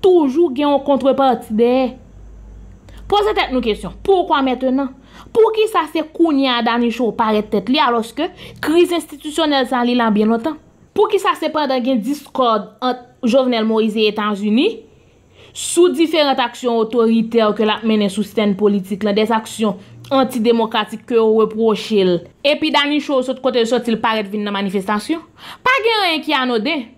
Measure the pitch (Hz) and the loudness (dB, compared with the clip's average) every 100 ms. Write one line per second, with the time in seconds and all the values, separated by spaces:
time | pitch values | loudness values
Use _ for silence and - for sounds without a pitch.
0 | 381 359 285 262 349 254 294 277 277 277 | 6 4 4 2 0 2 0 0 0 0
1 | 269 262 269 247 - 214 240 254 262 262 | 2 2 2 2 -2 0 2 2 0 -4
2 | - - - - - - - - - - | -20 -20 -20 -20 -20 -20 -20 -20 -20 -20
3 | - 403 415 415 330 254 226 202 180 - | -2 0 0 0 -2 -2 -2 -4 -6 -10
4 | - 381 349 311 262 254 262 262 277 - | 2 2 2 0 0 0 0 -2 -4 -8
5 | - - - - 440 440 427 370 311 330 | -20 -20 -6 2 2 4 0 0 -2 -4
6 | 311 - 330 277 269 240 233 240 240 220 | -6 0 2 2 0 0 0 0 0 0
7 | 240 208 220 214 214 214 190 285 277 233 | -2 0 0 0 0 -4 0 2 2 0
8 | 220 - 339 - - - - 330 349 349 | -4 -6 -8 -8 -20 -8 0 2 2 0
9 | - 285 311 302 320 277 262 262 240 247 | -6 -14 -10 -4 0 0 0 -2 0 0
10 | 226 208 214 233 226 311 - _ _ - | 2 2 2 0 -2 -8 -16 _ _ -2
11 | 440 403 381 311 311 311 294 262 240 262 | 0 2 0 -2 -2 -2 -2 -2 0 -2
12 | 202 294 - - 233 214 190 - 254 247 | -2 -6 -8 -2 0 0 -4 -6 -4 -4
13 | - _ 247 254 254 233 220 220 220 208 | -10 _ 0 2 2 0 0 0 0 0
14 | 214 214 208 202 208 220 370 - - _ | 0 0 -4 -2 0 2 0 -2 -16 _
15 | _ _ _ _ - - - - 359 262 | _ _ _ _ -20 -12 -6 4 4 4
16 | 320 330 285 262 240 - 247 233 220 247 | 0 2 2 0 -2 -2 -2 0 0 2
17 | 226 226 226 233 214 208 214 208 226 214 | 2 2 2 2 2 2 0 0 0 0
18 | 202 190 196 - 208 196 208 202 185 202 | 0 -2 -4 -2 0 2 2 0 -4 -4
19 | 214 202 214 226 220 - 220 196 - - | -2 0 0 0 -4 -4 -4 -4 -12 -20
20 | - 269 262 262 220 233 226 226 214 220 | -2 0 0 0 0 2 0 -2 -6 -10
21 | - 233 220 220 220 220 226 214 - 214 | -2 0 2 2 2 0 0 0 0 0
22 | 185 175 170 _ 277 294 311 277 285 294 | 2 0 -4 _ -2 0 0 0 0 -2
23 | 285 277 254 262 269 240 226 247 240 226 | 0 -2 -2 -4 -2 0 0 0 0 -2
24 | 233 220 202 208 208 202 196 196 190 208 | 0 -2 -4 -6 -4 -4 -4 -4 -2 -4
25 | - 330 - _ - - - 523 440 440 | -2 -8 -8 _ -20 -6 0 0 2 0
26 | 370 320 294 285 254 240 220 320 226 | 0 -2 -2 -2 0 -2 -2 -4 -6